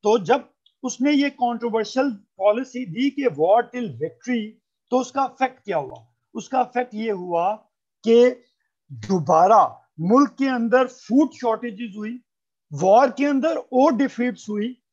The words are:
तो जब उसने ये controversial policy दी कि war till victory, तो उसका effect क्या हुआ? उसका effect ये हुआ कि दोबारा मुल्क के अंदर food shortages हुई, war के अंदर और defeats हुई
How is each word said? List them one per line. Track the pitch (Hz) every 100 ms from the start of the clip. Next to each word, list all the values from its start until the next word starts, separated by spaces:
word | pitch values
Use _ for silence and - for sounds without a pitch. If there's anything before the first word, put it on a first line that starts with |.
तो | 202 226
जब | 170 262 - _ _ _
उसने | 254 - 277
ये | 294 285
controversial | 285 240 233 233 220 214 254 277
policy | 202 _ _ 190 214 262 247 233
दी | 175 277
कि | 277
war | 262 143 165 220
till | 240 247 220
victory, | 120 160 _ 240 240 214 220 _ _ _
तो | 247
उसका | 254 269
effect | 262 254 262 254
क्या | - 170
हुआ? | 131 - _ _ _
उसका | 233 - 254
effect | 247 247 247
ये | 214 226
हुआ | 196 180 170 180 214 _ _ _ _ 226
कि | 233 247 254 _ _ _ _ _
दोबारा | 127 107 185 147 160 185 220 139 - _ -
मुल्क | 170 247 285
के | - 269
अंदर | 247 226 247 254
food | - - 254 311
shortages | - 240 220 240 202 233 202
हुई, | 214 247 _ _ _ _ _
war | 143 185 220 269
के | - 285
अंदर | 269 311 320
और | - 254 294
defeats | 233 269 - 247 190 -
हुई | 208 226 254 _